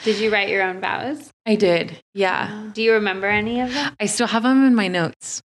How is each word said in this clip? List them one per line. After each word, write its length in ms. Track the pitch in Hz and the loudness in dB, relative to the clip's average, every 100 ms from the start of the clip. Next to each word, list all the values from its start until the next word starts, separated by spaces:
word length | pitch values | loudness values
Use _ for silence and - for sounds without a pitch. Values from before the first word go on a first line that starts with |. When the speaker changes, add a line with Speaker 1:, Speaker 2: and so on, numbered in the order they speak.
Speaker 1:
Did 140 | 220 202 | -2 0
you 140 | 220 | 0
write 160 | 208 196 | 0 0
your 140 | 196 | 0
own 180 | 185 185 | -2 -4
vows? 500 | 190 - 247 302 - _ - | -6 -4 -6 -10 -12 _ -2
Speaker 2:
I 100 | 208 | 2
did. 420 | 196 170 170 165 _ | 4 2 0 -10 _
Yeah. 360 | 196 190 - - | -2 0 0 -4
Speaker 1:
Wow. 160 | 208 214 | -8 -12
Do 100 | 208 | -2
you 100 | 226 | 2
remember 320 | 220 208 190 196 | 2 2 -2 -2
any 340 | 208 214 240 | 0 0 -2
of 120 | 254 | -2
them? 180 | 269 285 - | -2 -4 -4
Speaker 2:
I 60 | 208 | -4
still 220 | - 226 | 0 0
have 160 | 220 240 | 2 2
'em 180 | 269 269 | 4 6
in 80 | |
my 120 | 240 190 | 4 2
notes. 540 | 180 165 - - - | 0 -2 -4 -12 -14